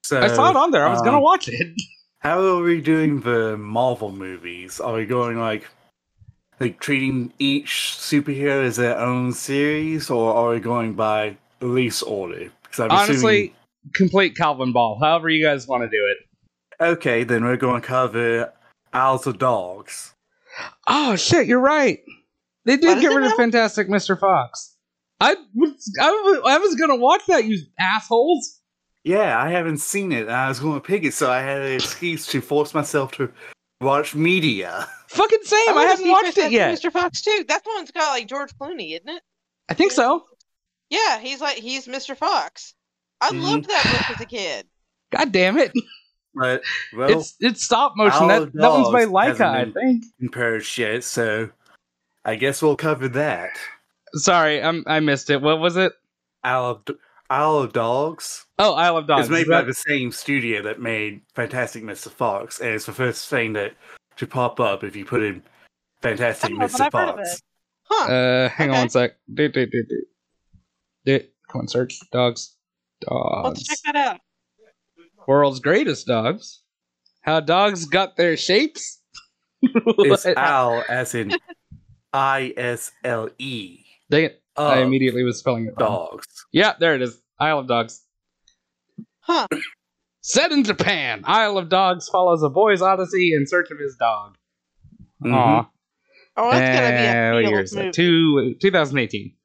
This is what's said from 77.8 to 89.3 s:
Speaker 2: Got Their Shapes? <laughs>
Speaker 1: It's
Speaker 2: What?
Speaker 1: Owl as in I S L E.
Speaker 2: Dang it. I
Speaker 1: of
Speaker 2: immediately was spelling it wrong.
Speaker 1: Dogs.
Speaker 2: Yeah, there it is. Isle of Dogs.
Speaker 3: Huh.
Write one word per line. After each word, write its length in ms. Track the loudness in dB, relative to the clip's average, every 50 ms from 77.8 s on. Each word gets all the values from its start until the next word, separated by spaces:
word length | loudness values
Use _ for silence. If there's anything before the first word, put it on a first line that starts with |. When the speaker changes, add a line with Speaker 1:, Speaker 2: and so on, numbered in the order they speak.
| -6
Speaker 2:
Got 300 | -2 0 0 -2 -2 _
Their 200 | 0 2 2 2
Shapes? 640 | -2 0 0 2 2 2 0 _ -10 -14 -14 -16 _ _
<laughs> 60 | _ _ -20 _ _ _ _ _ _ _ _
Speaker 1:
It's 640 | -2 2 2 2 2 2 2 4 4 4 4 4 2
Speaker 2:
What? 100 | 0 0 2
Speaker 1:
Owl 460 | 2 2 2 2 2 2 0 -2 -2 -4
as 240 | -4 -4 -4 -4 -4
in 180 | -6 -4 -4 -4 -6 _ -14 -20 _ _ _ -20 -20 _ _ -20 _ _ _
I 400 | -2 0 0 2 0 -2 -4 -6 -6
S 360 | -6 -6 -6 -6 -6 -10 -14 _ _
L 280 | -6 -4 -4 -4 -6 -8 -10 -10
E. 400 | -10 -10 -8 -10 -10 -14 -18 _ _ _ _ _ _ _
Speaker 2:
Dang 140 | 2 2 2
it. 180 | 0 -4 _ _ _ _
I 220 | -2 2 2 4 4
Speaker 1:
of 80 | 2
Speaker 2:
immediately 360 | 2 2 2 2 0 0 0 -2
was 140 | -2 -4 -2
spelling 280 | -2 -2 -2 -2 -6
it 80 | -8 -4 -2
wrong. 280 | -2 -2 -2 -4 -6 -10
Speaker 1:
Dogs. 160 | -14 -16 -20 _ _ -20 -20 _
Speaker 2:
Yeah, 220 | 0 2 2 2 2 2
there 160 | 2 2 2
it 80 | 0
is. 180 | -2 -6 -8 _ _ _ _ _
Isle 200 | -2 0 0 -2
of 60 | -2 -2
Dogs. 340 | -2 -2 -2 -4 -10 -20 _ _ _ _ _ _ _ _ _ _ _ _ _ _ _ _ _ _ _ -20 -20 _ _ _
Speaker 3:
Huh. 260 | _ -2